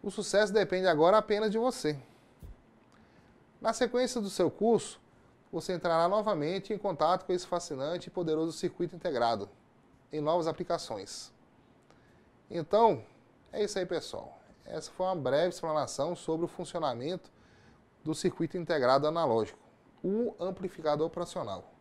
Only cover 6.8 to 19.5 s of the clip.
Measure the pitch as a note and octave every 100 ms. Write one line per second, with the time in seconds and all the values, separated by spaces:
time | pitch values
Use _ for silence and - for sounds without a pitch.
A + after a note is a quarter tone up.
6.8 | G3+ E3+ D#3 F#3 - F3+ - F3 - C3+
7.8 | C#3+ F3 - - E3 D#3 D#3+ D#3 E3+ -
8.8 | F3 F3 F3+ C3 A#2 A2+ G2 - _ _
9.8 | _ _ _ D3+ D3+ F3 D#3+ D#3 F3+ E3
10.8 | - G#2+ G2 - - _ _ _ _ _
11.8 | _ - _ _ _ _ _ E3+ D3+ G3+
12.8 | A3+ C#3+ - - _ _ _ - G#3 G3
13.8 | F3+ E3+ - - - - - - - D#3+
14.8 | - - F#3 F#3 B2+ C#3 F3 E3+ E3 D#3
15.8 | C3 - D3+ E3+ - D#3+ E3 - E3+ F3
16.8 | D3+ A#2 C3+ F3+ - _ - - - -
17.8 | _ _ D3+ D#3 F#3 - E3+ F#3 E3 D#3+
18.8 | B2 C3+ D3 E3 D#3 A2+ G#2+